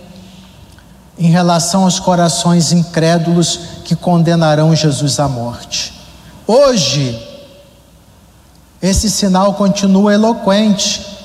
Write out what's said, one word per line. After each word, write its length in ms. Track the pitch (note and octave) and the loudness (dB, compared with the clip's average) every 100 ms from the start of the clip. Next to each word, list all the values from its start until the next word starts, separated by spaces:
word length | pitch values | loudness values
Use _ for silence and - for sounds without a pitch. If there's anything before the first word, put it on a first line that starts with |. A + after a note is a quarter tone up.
| - - - - - - - - - - - - | -20 -20 -20 -20 -20 -20 -20 -20 -20 -20 -20 -2
em 140 | E3+ | 2
relação 540 | F3 F3 E3+ - G3 | 2 2 0 0 0
aos 160 | F#3 - | 0 0
corações 720 | - F3 E3+ - F3 F3 E3 | 0 2 0 0 0 0 2
incrédulos 880 | F3 D#3+ E3 D#3+ E3+ E3 E3+ E3 - - - | 0 0 0 0 0 0 0 0 -4 -10 -18
que 100 | - | -6
condenarão 800 | E3 F3+ E3+ E3 E3+ D#3 D3+ D#3 | -4 0 2 2 2 2 2 2
Jesus 460 | D#3 D#3 B2+ C#3+ C3 | 2 0 0 -4 -2
à 80 | C#3+ | -4
morte. 640 | B2 A#2+ A#2 - - - - - - - - - | -4 -8 -10 -10 -10 -10 -14 -20 -20 -20 -12 0
Hoje, 680 | A#3+ C#4 A#3+ B2+ C#3 B2+ A#2 - - - - - - - - - - - - - - - - | 4 4 2 0 -2 -4 -6 -14 -20 -20 -20 -20 -20 -20 -20 -20 -20 -20 -20 -20 -20 -20 -6
esse 260 | F3+ F#3+ G#3+ | -2 0 -2
sinal 460 | - G3+ F#3 G3 | -2 0 2 2
continua 600 | G3 G3+ G3 G3 F#3+ G#3 | 2 0 0 2 4 4
eloquente. 920 | G#3 A3 A#3 - G3 G#3+ G3 - - - - | 2 2 0 0 2 2 0 -2 -6 -10 -18